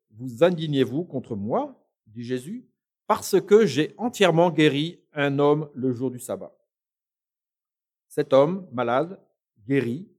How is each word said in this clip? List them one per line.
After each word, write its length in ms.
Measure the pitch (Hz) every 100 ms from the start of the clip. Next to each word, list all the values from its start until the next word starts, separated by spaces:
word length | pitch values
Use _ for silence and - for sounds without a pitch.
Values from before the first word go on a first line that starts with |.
| _
vous 340 | 110 127 117
indignez-vous 600 | 175 165 160 139 120 135
contre 320 | 180 135 - 107
moi ? 440 | 104 202 285 247 _ _ 110
dit 160 | 110
Jésus, 440 | 120 127 139 240 - _ _ _ -
parce 340 | 220 - 185
que 280 | 185 208 196
j'ai 260 | 127 151 -
entièrement 500 | 240 - 180 160 175
guéri 500 | 151 151 139 165 175 _
un 240 | 151 143 139
homme 320 | 143 151 147 -
le 180 | 131
jour 160 | 117 131
du 80 | 123
sabbat. » 400 | - 95 92 _ _ _ _ _ _ _ _ _ _ _ _ _ _ _ _
Cet 260 | 151 143
homme 340 | 135 147 190 180
malade, 500 | 123 117 127 170 190 _ _ _ _ 104
guéri, 420 | 139 117 139 202